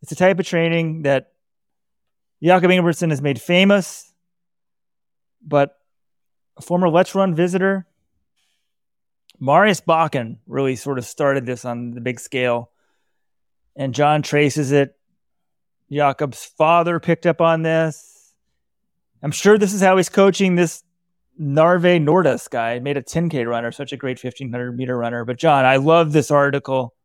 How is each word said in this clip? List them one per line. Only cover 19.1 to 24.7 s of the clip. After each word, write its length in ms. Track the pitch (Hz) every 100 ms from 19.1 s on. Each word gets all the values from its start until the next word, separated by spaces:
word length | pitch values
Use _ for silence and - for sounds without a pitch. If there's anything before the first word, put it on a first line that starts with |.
| _
I'm 80 | 147
sure 280 | 151 196 214
this 160 | 202
is 80 | 202
how 140 | 190 190
he's 100 | 175
coaching 480 | - 196 180 196 175
this 260 | 170 - _ _ _ _ _ _
Narve 440 | 151 143 165 180
Nordis 680 | 175 175 147 175 165 117 -
guy. 300 | 127 113 120
Made 180 | 131 139
a 60 |
ten 260 | 123 160 170
K 160 | 156
runner, 260 | 117 117 117
such 220 | 120 135
a 40 | 131
great 220 | 135 123
fifteen 320 | 131 120 135
hundred 260 | 120 123